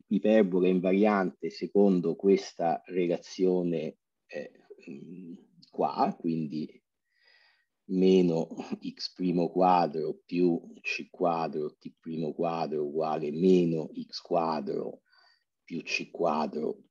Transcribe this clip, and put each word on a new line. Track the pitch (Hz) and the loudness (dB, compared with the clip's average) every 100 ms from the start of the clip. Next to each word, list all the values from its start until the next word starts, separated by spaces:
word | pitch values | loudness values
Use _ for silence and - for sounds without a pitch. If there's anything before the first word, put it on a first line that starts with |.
| - | -2
iperbola | 98 107 110 98 90 90 | 0 4 4 4 4 4
invariante | 92 90 98 107 101 90 - - | 2 2 2 4 2 0 -4 -10
secondo | - 87 101 101 90 82 80 | -8 -2 4 4 4 0 0
questa | 98 92 - - 85 78 - | 4 4 2 -4 -2 -2 -4
relazione | 90 87 85 - - 92 90 87 80 76 - _ _ - | -2 0 -2 -6 -2 0 2 0 -2 -6 -10 _ _ -14
è, | 90 - _ - - - | -12 -12 _ -20 -20 -18
mm, | 98 - 175 - - _ _ _ | -16 -16 -18 -16 -18 _ _ _
qua, | - 73 87 147 - | -2 -2 0 -2 -2
quindi | 85 82 76 78 78 - _ _ _ _ _ _ _ _ _ _ - | -4 -4 -4 -6 -10 -14 _ _ _ _ _ _ _ _ _ _ -4
meno | 92 92 92 87 82 - - - - | 2 6 6 6 2 -2 -8 -10 -10
x | 92 - - | -10 -12 -14
primo | - 92 87 85 | -4 -2 0 0
quadro | 90 92 90 80 78 78 - - | 2 4 4 2 -2 -6 -8 -6
più | 87 90 85 - - | 2 2 2 -6 -12
c | - - 71 | -10 -10 -10
quadro | - 87 82 80 76 76 _ | -4 -2 -2 -4 -6 -8 _
t | - _ | -20 _
primo | 82 80 78 | -10 -6 -6
quadro | 71 85 82 76 76 73 | -4 -4 -4 -4 -4 -4
uguale | 76 78 78 73 | -4 -2 -2 -4
meno | 78 92 90 85 80 76 - | 2 6 6 4 0 -4 -10
x | - - | -12 -12
quadro | - 87 80 76 202 - - - _ _ _ _ _ _ | -2 0 0 -4 -4 -6 -6 -10 _ _ _ _ _ _
più | - 82 | -12 -10
c | - - 80 | -6 -6 -6
quadro | - 82 76 73 76 - - _ | -2 -2 0 -2 -4 -6 -8 _